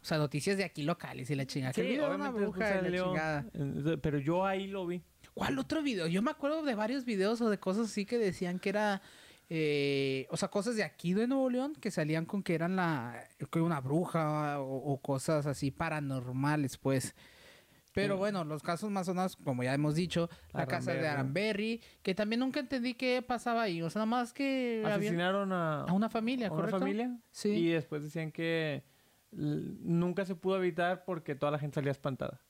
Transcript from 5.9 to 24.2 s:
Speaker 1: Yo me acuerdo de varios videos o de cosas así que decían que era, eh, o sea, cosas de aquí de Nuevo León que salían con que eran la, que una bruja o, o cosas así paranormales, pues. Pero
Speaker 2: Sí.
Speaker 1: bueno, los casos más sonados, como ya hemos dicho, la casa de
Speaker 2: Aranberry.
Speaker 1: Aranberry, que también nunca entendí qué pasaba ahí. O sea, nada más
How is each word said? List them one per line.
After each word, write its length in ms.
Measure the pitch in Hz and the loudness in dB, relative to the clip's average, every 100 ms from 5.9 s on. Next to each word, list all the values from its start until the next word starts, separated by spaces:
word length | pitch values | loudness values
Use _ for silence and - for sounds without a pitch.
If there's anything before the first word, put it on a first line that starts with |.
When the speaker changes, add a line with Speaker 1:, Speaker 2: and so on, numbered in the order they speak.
| 208 165 | 0 2
Speaker 1:
Yo 160 | 175 | 2
me 80 | 247 | 0
acuerdo 320 | 302 277 320 | 0 -2 0
de 120 | 302 214 | 0 0
varios 280 | 220 277 | 0 0
videos 360 | 247 202 190 233 | 0 2 2 4
o 100 | 233 | 2
de 80 | 202 | 2
cosas 280 | - 196 226 | 0 0 0
así 180 | 214 202 | -2 -2
que 120 | 240 | 2
decían 420 | 208 165 180 180 | 2 0 -2 -2
que 80 | 202 | 0
era, 340 | 208 214 196 - - - - _ | 2 2 0 -6 -20 -20 -20 _
eh, 800 | 160 151 147 143 139 139 135 131 | 0 2 2 2 2 2 0 -2
o 60 | 165 | -4
sea, 120 | 196 | -2
cosas 280 | 208 196 226 | 0 0 -2
de 80 | |
aquí 280 | 160 - 170 | -2 -2 0
de 120 | 185 240 | 2 2
Nuevo 240 | 269 262 | 2 2
León 240 | 247 277 | 2 -2
que 160 | 311 226 | -2 -4
salían 340 | 180 156 160 170 | -2 0 0 0
con 160 | 202 | -4
que 120 | 185 | 0
eran 220 | 160 170 190 | 0 2 2
la, 480 | 175 147 117 120 - - 143 | 2 0 -2 -8 -16 -12 -4
que 100 | 165 | 0
una 200 | 165 151 | 2 2
bruja 800 | 131 151 175 170 156 151 147 143 | 2 0 2 0 2 0 0 -2
o, 160 | 135 135 135 | -4 -4 -2
o 80 | 139 | -4
cosas 460 | - 135 - 156 147 | 0 -2 2 2 2
así 240 | 135 139 | -2 -2
paranormales, 1040 | - 165 151 143 131 123 127 143 151 135 - | -2 -4 -2 -2 -4 -4 0 2 2 0 -2
pues. 380 | 135 135 - - - - - - - - _ | 0 2 0 -10 -20 -20 -20 -20 -20 -20 _
Pero 200 | - 202 | -2 0
Speaker 2:
Sí. 40 | 190 | 2
Speaker 1:
bueno, 260 | 202 202 | 0 0
los 180 | 156 151 | -2 -4
casos 280 | - 170 214 | -2 -2 -2
más 160 | 202 175 | -2 0
sonados, 300 | 180 185 - | 0 0 -2
como 260 | - 123 | -4 0
ya 100 | 127 | 2
hemos 220 | 139 151 | 2 2
dicho, 340 | 151 180 175 170 - - | 2 2 0 0 -4 -8
la 140 | - - | -4 -2
casa 260 | 175 - | -2 0
de 140 | - 156 | 0 0
Speaker 2:
Aranberry. 680 | 143 135 151 214 202 220 | 0 0 0 0 0 -2
Speaker 1:
Aranberry, 80 | 233 - - | -4 -8 -8
que 120 | - | -4
también 260 | 190 208 233 | 0 0 2
nunca 200 | 262 302 | 2 0
entendí 340 | 277 269 240 | -2 -2 -2
qué 280 | 240 254 247 254 | -2 0 0 0
pasaba 360 | 240 240 233 | -2 0 0
ahí. 200 | 226 170 | 0 0
O 60 | 165 | -2
sea, 100 | 208 | 0
nada 60 | 220 | 0
más 260 | 247 | 2